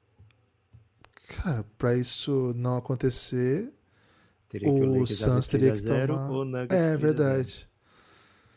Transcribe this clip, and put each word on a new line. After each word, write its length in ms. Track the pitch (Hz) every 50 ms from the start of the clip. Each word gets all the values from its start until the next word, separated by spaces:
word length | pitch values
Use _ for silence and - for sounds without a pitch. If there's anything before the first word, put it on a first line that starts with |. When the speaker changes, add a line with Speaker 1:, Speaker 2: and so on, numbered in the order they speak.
| _ _ _ - - - _ _ _ _ _ _ _ _ - - _ _ _ _ - - _ - _ - - -
Speaker 1:
Cara, 220 | - 190 139 113 101 - _ -
pra 180 | - 123 120
isso 560 | 123 123 - - - - 147 139 131 127 123 123
não 200 | 120 120 123 127
acontecer, 960 | 123 120 - 131 120 - 131 - - - - 131 127 123 127 135 175 226 269 - _ _ _ _ _ _ _ _ _ _ _ _ _ _ _
Speaker 2:
Teria 180 | - 101 101 151
que 120 | 139 135
o 20 |
Speaker 1:
O 40 | 131
Speaker 2:
Lakers 360 | 131 131 127 127 117 - -
abrir 120 | - 131 123
Speaker 1:
Suns 140 | 123 131 -
teria 240 | - 131 131 131
que 60 | 110 107
Speaker 2:
três 120 | 104 110
a 40 | 135
zero 200 | 131 131 135 151
Speaker 1:
tomar 160 | 135 135 139
Speaker 2:
ou 120 | 135 131
o 20 | 135
Nuggets 200 | 131 127 127 127
Speaker 1:
É, 20 | -
Speaker 2:
três 140 | 190 180
a 60 | 165 160
zero. 120 | 156 147
Speaker 1:
verdade. 680 | 147 151 151 139 147 135 135 135 127 - - - - - _ _ _ _ _ _ _ _ - - _ _ _ _ _ _ _